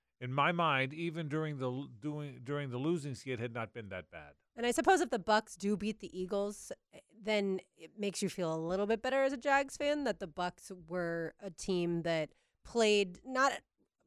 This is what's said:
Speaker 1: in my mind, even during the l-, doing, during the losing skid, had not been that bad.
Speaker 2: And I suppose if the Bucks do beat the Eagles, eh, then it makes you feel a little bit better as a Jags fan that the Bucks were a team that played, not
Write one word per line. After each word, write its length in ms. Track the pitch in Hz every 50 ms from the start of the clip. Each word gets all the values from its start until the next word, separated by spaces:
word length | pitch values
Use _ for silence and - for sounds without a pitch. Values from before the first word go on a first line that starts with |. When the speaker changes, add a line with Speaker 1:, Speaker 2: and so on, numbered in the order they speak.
| _ _ _ -
Speaker 1:
in 120 | 127 123
my 200 | 131 143 143 165
mind, 420 | 175 170 170 156 143 131 131 135 151
even 340 | 160 170 170 151 170 165 147
during 300 | 143 156 156 156 147 135
the 140 | 131 127
l-, 160 | 123 131 143 131 123 104
doing, 420 | 101 151 147 151 147 143 127 127 123
during 260 | 123 143 143 143 135
the 80 | 120 123
losing 380 | 135 156 175 165 139 143 127
skid, 240 | - - 131 127 107
had 120 | 117 120
not 220 | 117 120 113 101 -
been 160 | 120 110 98
that 220 | 95 92 85 _
bad. 220 | - 80 151 147 147 _ _ _ _ 233
Speaker 2:
And 80 | 233
I 60 | 240
suppose 280 | 233 - 320 381 381 302
if 100 | 349 240
the 80 | - 220
Bucks 380 | 165 - 214 - - - -
do 220 | - 196 202 208 175
beat 240 | 202 214 214 -
the 180 | - - - 185
Eagles, 540 | 185 175 208 202 202 208 208 - - - - _ _ _ _
eh, 60 | - - _ _ - 202
then 380 | 214 214 208 202 196 190 185 - _ _ _
it 140 | 165 160 - 208
makes 240 | 202 202 - -
you 60 | 202 190
feel 260 | - - 180 160 160
a 60 | 160
little 260 | 160 165 180 190 208
bit 160 | 202 226 214
better 220 | - 262 262 269 269
as 80 | 269
a 60 | 277 240
Jags 400 | - 285 277 277 285 277 - -
fan 260 | 294 285 294 294 285
that 160 | 240 202 -
the 80 | 202 165
Bucks 440 | 147 - 180 180 - - - - 190 180 165 156
were 440 | 175 180 175 170 165 170 165 156 - _
a 80 | 208 196
team 520 | 160 - - - 190 180 175 170 170 170
that 300 | 156 170 165 160 151 - _ _ _ _ _ _ _
played, 540 | - - 233 226 214 208 202 202 180 180 - -
not 280 | 262 262 254 539 277 - - _ _ _ _ _ _ _ _ _